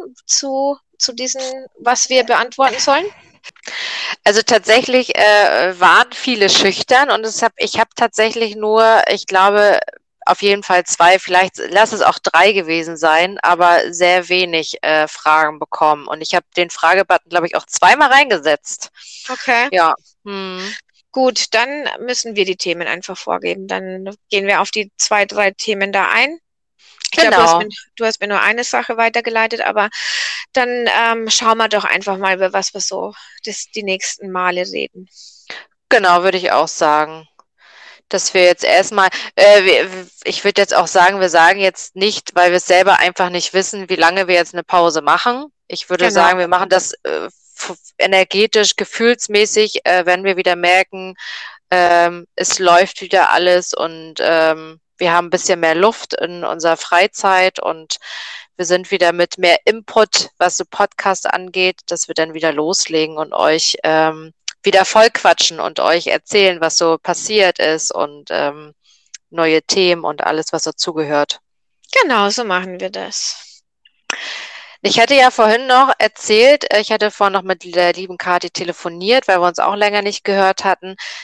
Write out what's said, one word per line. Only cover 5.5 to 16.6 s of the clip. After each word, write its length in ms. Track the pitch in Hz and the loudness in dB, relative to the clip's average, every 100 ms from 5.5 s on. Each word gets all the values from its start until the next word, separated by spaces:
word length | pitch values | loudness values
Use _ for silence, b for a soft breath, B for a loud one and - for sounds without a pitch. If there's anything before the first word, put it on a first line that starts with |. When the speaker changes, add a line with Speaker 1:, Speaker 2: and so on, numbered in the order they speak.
| 110 175 175 | 2 0 2
Speaker 2:
waren 300 | 175 190 - | 4 4 2
viele 360 | - - 226 196 | -4 -4 0 2
schüchtern 640 | - 202 185 - 254 277 | 2 0 0 2 2 2
und 140 | 208 | 0
es 180 | 220 - | -4 -2
hab, 100 | 226 - | -4 -2
ich 220 | 208 - | -6 -2
hab 160 | 226 - | -4 -2
tatsächlich 600 | 233 - 220 233 220 214 | -2 0 -2 -2 -6 -4
nur, 460 | 214 220 226 220 - | 0 2 4 4 2
ich 180 | 202 - | -2 -2
glaube, 540 | 190 196 208 208 175 - - _ _ - | 2 4 4 4 2 -2 -14 _ _ -2
auf 140 | 180 | 0
jeden 200 | 202 202 | 2 0
Fall 220 | 202 180 | 0 0
zwei, 340 | 175 - 170 185 | 0 2 4 4
vielleicht 400 | - 180 190 - | 2 0 0 -4
lass 340 | - 185 220 | -2 2 2
es 80 | 214 | 2
auch 180 | - - | 2 2
drei 340 | - 165 196 | 0 4 4
gewesen 440 | 196 160 165 165 160 | 2 -2 -4 -4 -2
sein, 420 | 160 160 185 202 | 2 2 0 0
aber 500 | - 170 175 175 - | 0 4 4 4 2
sehr 360 | 170 175 180 170 | 0 2 2 0
wenig, 520 | 180 180 165 147 - | -2 -2 -2 -6 -6
äh, 240 | - 156 156 | 0 0 0
Fragen 500 | - 156 156 151 151 | -2 0 2 2 -4
bekommen. 500 | 156 - 156 147 131 | -8 0 0 0 -4
Und 140 | 156 | -10
ich 120 | 160 | -4
hab 100 | 180 - | -4 -4
den 160 | - | -4